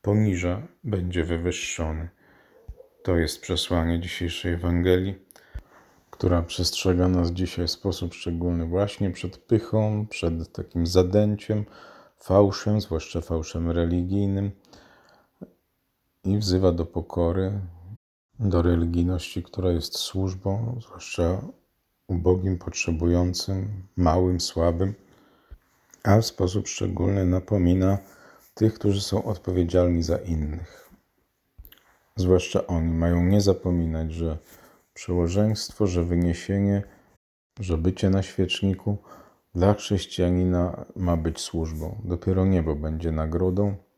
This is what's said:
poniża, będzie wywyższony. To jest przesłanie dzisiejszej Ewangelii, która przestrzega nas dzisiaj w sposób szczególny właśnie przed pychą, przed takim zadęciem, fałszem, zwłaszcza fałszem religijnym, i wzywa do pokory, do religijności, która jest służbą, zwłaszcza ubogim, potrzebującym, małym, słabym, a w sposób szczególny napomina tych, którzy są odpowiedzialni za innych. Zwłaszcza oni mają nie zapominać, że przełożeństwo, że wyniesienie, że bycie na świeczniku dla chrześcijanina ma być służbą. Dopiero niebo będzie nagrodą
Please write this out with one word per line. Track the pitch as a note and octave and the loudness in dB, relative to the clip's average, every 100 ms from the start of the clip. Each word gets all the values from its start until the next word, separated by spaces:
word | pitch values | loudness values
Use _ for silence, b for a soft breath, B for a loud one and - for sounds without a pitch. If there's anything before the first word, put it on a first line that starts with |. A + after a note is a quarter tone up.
poniża, | G2+ G#2+ G#2+ F2+ F2 F#2+ - _ | 2 2 2 0 -2 -4 -8 _
będzie | C3 G2 F2+ F2 | -6 -4 -2 -2
wywyższony. | E2 E2 F2 F2 - - D#2+ D#2+ E2 _ b b b b b - - _ | 0 0 -2 -4 -8 -6 -4 -4 -8 _ b b b b b -20 -20 _
To | - F2 | 0 2
jest | D#2+ - | 2 -4
przesłanie | - E2+ - F2 E2 E2+ | -4 -4 0 0 2 0
dzisiejszej | F2+ - F2 - F#2 | -4 -6 -6 -4 -4
Ewangelii, | E2+ F2 F2 F2+ F2+ F#2+ F#2+ _ B B B B B B B _ | -2 0 2 4 2 2 -8 _ B B B B B B B _
która | - F#2 F2 | -2 2 2
przestrzega | E2 - F2+ - F#2+ F2 F2+ | 0 -2 -2 0 2 4 4
nas | F2+ E2+ | 4 0
dzisiaj | F2 F#2 - E2 | 0 -4 -2 -4
w | |
sposób | - G2 F2 F2 | -2 -4 -4 -8
szczególny | - F2+ E2+ F2 E2+ E2 | -8 -6 -2 -2 -2 -2
właśnie | F#2 G#2 - G2 | 0 -2 -2 -4
przed | F2 F2+ - | -4 -10 -12
pychą, | _ A2+ - A2 G#2+ G#2+ G#2+ | _ 0 2 0 0 -2 -4
przed | - E2+ E2 D#2+ | -4 -4 -4 -6
takim | - F#2 F2 E2+ | -10 -6 -2 2
zadęciem, | F#2 F2+ G#2 G#2 G#2 - G#2+ G#2 B B B B _ | 4 4 2 2 -2 -2 -4 -4 B B B B _
fałszem, | - F#2+ G2+ - - G#2 | 2 6 6 2 0 0
zwłaszcza | - D#2+ - E2 | 0 -6 -4 -8
fałszem | - E2 D#2+ E2+ E2 | -4 -6 -4 -4 -2
religijnym, | E2+ E2+ F2+ F2 G2 G2+ G2 G2+ F#2+ B B B B B B B _ - _ _ _ _ _ _ _ | 0 2 0 0 0 0 0 -2 -6 B B B B B B B _ -20 _ _ _ _ _ _ _
i | F#2+ G#2 | -2 0
wzywa | G2+ F#2 F#2 | 2 4 4
do | E2+ E2 | 2 -2
pokory, | E2+ E2 - E2+ F#2 F#2+ G2+ F2+ E2+ F2+ G#2+ _ _ _ - | -6 -6 -2 0 0 -2 -4 -8 -14 -20 -20 _ _ _ -2
do | G#2 F2 | 2 4
religijności, | F2 E2+ E2+ E2+ F2 F2+ - F2+ | 4 2 2 0 0 -2 -6 -10
która | E2+ - F2+ | -8 -2 0
jest | E2+ - - | 0 -4 -8
służbą, | - F#2+ F#2+ F#2 G2 G2 A2+ B2 | -6 -4 -4 -4 -4 -2 -4 -8
zwłaszcza | - - - - E2+ F#2 F3 - _ _ _ _ - | -12 -18 -10 -2 0 0 -6 -18 _ _ _ _ -6
ubogim, | F2+ E2+ F2+ F#2+ F2 | 0 2 2 2 -2
potrzebującym, | - - - E2 E2+ F2 F2+ F2+ - F#2+ G2+ G2 F#2 - | -6 -6 -4 0 2 2 2 -2 -4 -4 -4 -8 -10 2
małym, | E2 F2 F#2 F2+ | 4 4 2 0
słabym, | - - E2+ E2+ F#2+ G#2+ _ b b b b b b b b - | -2 0 0 2 -2 -4 _ b b b b b b b b -6
a | - G#2 | 4 4
w | A2+ | 4
sposób | - F#2 G2+ - | -2 -2 0 -6
szczególny | - G2 F2+ F#2 G2 F2+ | -4 -4 0 0 2 2
napomina | F#2 - G#2 F2 F#2 F#2 G2 B B B B B | 2 0 2 4 4 4 0 B B B B B
tych, | - A2 | 0 0
którzy | - G#2 G2+ | 2 0 0
są | G2+ G2+ | 0 -4
odpowiedzialni | A2+ G2+ - F2+ F2 F2+ F2 E2+ | -2 -6 -2 0 2 4 4 2
za | D#2+ D#2+ | 0 -2
innych. | F2 D#2+ D2 D#2 E2+ - - - _ _ _ _ _ - - b b b b - | -2 -4 -4 -6 -12 -18 -20 -20 _ _ _ _ _ -20 -20 b b b b -2
Zwłaszcza | F#2 F#2 - - - | 4 4 4 -4 0
oni | F2 E2 | -2 0
mają | E2 E2+ F2 | 2 2 4
nie | F2+ G#2 | 4 4
zapominać, | G2 F#2 F#2 F2 E2 D#2+ D#2+ | 4 2 0 0 0 -4 -6
że | D#2+ E2 D#2+ B B B B B | -4 -4 -6 B B B B B
przełożeństwo, | - - F2 E2+ F#2+ G#2+ G#2+ - - G2+ | -16 -2 0 2 2 2 0 -6 -2 0
że | F2 | 2
wyniesienie, | E2+ F2 F2 E2+ - G2 G2+ G2+ - B B _ _ _ _ - | 2 2 2 -2 -2 0 2 0 -4 B B _ _ _ _ -10
że | F#2+ D#2+ | -4 0
bycie | E2+ F#2+ G2 | 0 2 2
na | F#2+ | 2
świeczniku | F#2 - F2+ - G2 F2+ - G2+ B B B B _ F2 | 0 -2 -2 0 0 0 -4 -6 B B B B _ 2
dla | F#2+ | 4
chrześcijanina | G#2 - G2+ - - F2+ F2+ F2+ F2+ F2 - - - | 4 0 -2 -2 -2 2 2 2 0 -2 -4 -14 -4
ma | F2+ E2 | 0 0
być | E2 D#2 | 0 -6
służbą. | - E2+ D#2+ D#2 D#2 G#2 | -6 -6 -6 -6 -10 -10
Dopiero | F#2 F2 - F#2 F#2+ | -6 -4 0 2 4
niebo | F#2 D#2+ D2 | 2 2 -2
będzie | D#2 D#2+ E2 | -4 -4 -4
nagrodą | D#2 D#2+ E2+ F#2 F#2 G2+ G2 _ | -2 -2 0 0 0 -2 -4 _